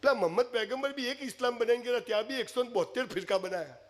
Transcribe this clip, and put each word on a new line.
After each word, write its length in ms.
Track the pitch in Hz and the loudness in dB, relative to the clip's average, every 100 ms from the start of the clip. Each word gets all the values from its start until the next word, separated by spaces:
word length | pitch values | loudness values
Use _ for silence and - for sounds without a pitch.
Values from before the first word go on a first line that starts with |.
પેલા 140 | 262 | 4
મોહમ્મદ 320 | 262 175 180 247 | 4 4 2 2
પૈગંબર 460 | 240 214 254 277 | 0 -2 -2 -2
બી 140 | 277 247 | -2 -4
એક 160 | 269 | -4
ઇસ્લામ 360 | 269 - 247 240 | -6 -2 -2 0
બનાવીને 260 | 226 240 | 2 2
ગયા, 140 | 240 247 | 2 -2
ત્યાં 280 | 233 214 220 | 0 -2 0
બી 80 | |
એકસો 280 | 269 226 - | -4 -4 -2
બોતેર 440 | 247 226 165 - 247 | 0 2 0 0 -2
ફિરકા 320 | 160 180 196 | -4 0 0
બનાવ્યા. 380 | 185 185 151 127 - | 0 -6 -6 -12 -20